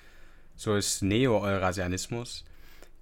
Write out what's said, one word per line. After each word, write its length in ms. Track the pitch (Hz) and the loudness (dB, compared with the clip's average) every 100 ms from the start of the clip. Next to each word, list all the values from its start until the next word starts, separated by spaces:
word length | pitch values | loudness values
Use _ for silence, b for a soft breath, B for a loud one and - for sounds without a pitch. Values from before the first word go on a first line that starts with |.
| b b b b b b | b b b b b b
so 180 | - 101 | 0 2
ist 280 | 98 - | 2 0
Neo-Eurasianismus 1400 | 98 107 131 107 101 98 92 92 90 92 - 117 120 - - B B B B B | 2 4 6 4 4 2 2 0 0 -2 -4 -6 -6 -10 -14 B B B B B